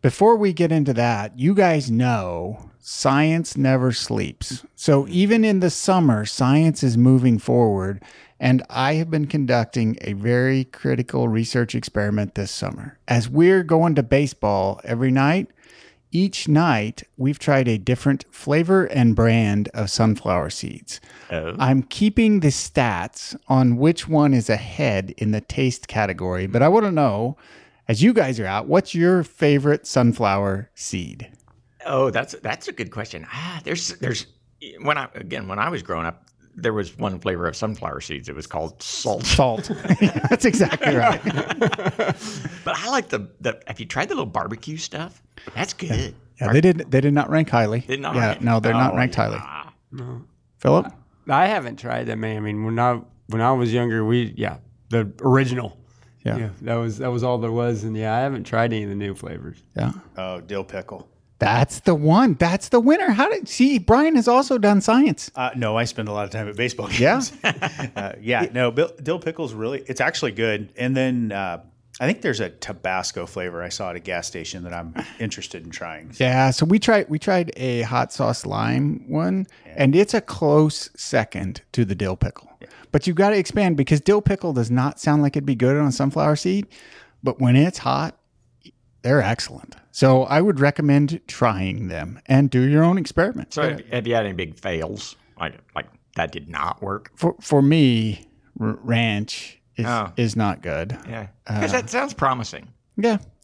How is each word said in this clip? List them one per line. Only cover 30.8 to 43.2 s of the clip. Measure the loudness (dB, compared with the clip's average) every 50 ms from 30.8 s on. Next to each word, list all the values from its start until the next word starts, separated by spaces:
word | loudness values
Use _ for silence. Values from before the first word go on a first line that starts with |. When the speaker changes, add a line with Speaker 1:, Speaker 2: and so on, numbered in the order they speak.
| -12 -8 -8 -8 -8 -10 -14 -16 -18 -20 -20 _ _ _ _ _ _ _ _ _ -8
Speaker 2:
Oh, | -4 0 0 0 2
that's, | 0 -2 -4 -4 -12 -10
that's | -8 -8 -8 -8 -10 -14
a |
good | -10 -10 -10 -10
question. | -8 -12 -12 -10 -12 -16 -16 -14 -14
Ah, | -12 -12 -10 -12 -12 -8
there's, | -8 -6 -6 -6 -8 -8
there's, | -6 -6 -6 -4 -6 -8 _ _ _ _ _ _ _ -20 -20 -18 -8
when | -8 -6 -6
I, | -6 -10 -12 _
again, | -16 -12 -10 -10 -10 -8 -8
when | -6 -4
I | -4
was | -4 -4 -8 -8
growing | -6 -6 -6 -6
up, | -6 -8 _ _ _ _ _ _ _ _
there | -4 -4 -2
was | -2 -2 -6 -6 -8
one | -8 -6 -6 -6 -4
flavor | -4 -4 -4 -2 -4
of | -6 -4
sunflower | -4 -6 -6 -6 -8 -10 -10 -10 -10
seeds. | -10 -10 -12 -10 -10 -12
It | -12
was | -14 -14
called | -10 -8 -8 -8 -8 -10 _
salt. | -12 -10 -10 -6 -4 -4 -4 -4 -2
Speaker 1:
Salt. | 0 2 2 2 2 0 -4 -6 -8 -10 -8 0
<laughs> | 0 2 2 2 0 0 -2 0 0
That's | 0 2 2
exactly | 0 2 2 0 0 0 -2 0 0 2
right. | 4 2 2 2 0
Speaker 2:
<laughs> | -4 -4 -4 -4 -4 -4 -2 -2 0 -2 -2 -2 -4 -4 -2 -2 -2 -2 -4 -6 -10 -12 -12 -10 -12 -12 -14 -10 -8
But | -6 -6
I | -6 -4 -2
like | -2 -2 -2 -2
the, | -6 -6